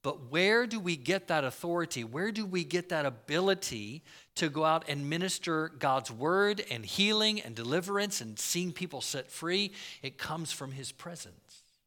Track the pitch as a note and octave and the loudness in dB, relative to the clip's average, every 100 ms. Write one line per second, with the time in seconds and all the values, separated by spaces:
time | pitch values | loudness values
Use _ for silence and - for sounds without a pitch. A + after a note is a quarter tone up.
0 | C#3 D3 B2 D#3 F#3+ A3+ A#3+ A3+ F3+ D#3+ | -2 -4 0 4 6 6 4 0 0 0
1 | B2 F#3+ F#3 D#3+ C3+ - E3+ F3 E3 B2+ | 2 0 2 2 2 -2 -2 0 0 -4
2 | A#2 C3+ G#3 G#3+ G3+ F3+ D3+ F3 F3 D#3+ | -4 -2 -2 -2 0 0 0 -2 0 0
3 | C#3+ A#2 - D#3 F#3+ F#3+ - A#2 G#2 D3 | 0 -2 0 2 4 4 0 -6 -8 -10
4 | - - - - E3 D3 D#3 D#3+ D#3 C#3+ | -16 -20 -10 -2 0 4 4 4 2 -4
5 | C#3+ E3 F#3 - - D#3+ D#3+ C3+ C#3+ C3 | -2 0 0 -2 0 0 -2 0 2 2
6 | B2 A2+ D3 F#3 G3+ G3+ - A#2 G2+ - | 0 -2 2 4 4 2 -4 -6 -4 2
7 | G#3 G#3+ G#3+ G#3+ A#2 A2+ A#2 E3 F3+ G3+ | 4 6 4 2 -6 -6 0 0 2 0
8 | G3+ - A2+ G#2+ - E3+ F3+ - F3+ C3+ | 0 -2 -6 -6 -2 0 0 -4 -6 -6
9 | - C#3 - - E3 F#3 G3+ G3+ - - | -4 -4 -6 -6 0 0 0 -4 -14 -10
10 | C#3 C3 - D#3+ D#3 - C3+ C3+ B2 - | -12 -8 -6 -4 -6 -6 -8 -8 -10 -12
11 | F3 E3+ - - _ - _ _ | -14 -12 -16 -18 _ -20 _ _